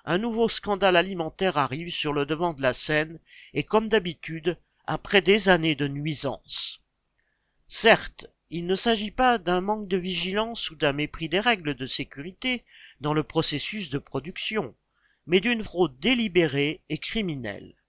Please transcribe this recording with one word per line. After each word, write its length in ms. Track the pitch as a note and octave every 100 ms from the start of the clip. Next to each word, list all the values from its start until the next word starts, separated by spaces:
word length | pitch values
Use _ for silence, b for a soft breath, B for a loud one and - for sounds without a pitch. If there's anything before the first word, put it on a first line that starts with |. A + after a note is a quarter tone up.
un 140 | - F3
nouveau 300 | A#3 A3+ A3+
scandale 460 | - G#3 G3 G3
alimentaire 640 | F3 F#3 F#3 D#3+ - F#3+ D3
arrive 340 | C3 C#3+ E3+
sur 200 | - D3+
le 140 | C#3+ C#3+
devant 260 | D#3 F3
de 100 | C3+
la 120 | C3
scène 440 | B2+ - D3+ D#3 E3 B B B
et, 100 | C#3+
comme 240 | - G#3+ A3
d'habitude, 680 | G#3+ F3 D3+ - D#3+ D#3+ E3 _ _ -
après 340 | D#3 - G3+
des 280 | F#3 G#3+ F#3+
années 260 | F3 D#3+
de 140 | C#3 C#3+
nuisances. 920 | C#3+ D3+ C#3+ C3+ A2+ - - - - _ _ _ _ _ _ _ _ -
Certes, 600 | - A3+ G3 - - - _ -
il 140 | E3 F3
ne 100 | F#3+
s'agit 340 | A#3 A3 G#3
pas 280 | - B3+ A#3
d'un 240 | F3 F3+
manque 260 | G3 G#3+ G3+
de 80 | F#3
vigilance 760 | F3+ F3 F3+ G3+ A3+ A#3 -
ou 60 | D#3
d'un 160 | D3+
mépris 360 | C#3 D3 - D#3+
des 120 | F3+
règles 340 | A#3 G#3+ D3+
de 120 | B2+ C3
sécurité 800 | - C#3 - D#3 F#3 B3+ B3 _ B B B
dans 140 | D3
le 100 | D3+
processus 680 | D3 D#3+ D3+ D3 - G#3+ E3
de 80 | C3+
production, 800 | - C#3 D#3+ - - G#3+ C3 - _ _ _ _ -
mais 140 | F#3
d'une 240 | G#3+ A#3
fraude 340 | G#3 E3+ F#3 B2+
délibérée 840 | F#3 B3+ A3 F3 D#3+ C#3 C#3+ C#3+ -
et 100 | D#3
criminelle. 760 | - A3+ F#3+ C#3 A2 F#2+ F#2 -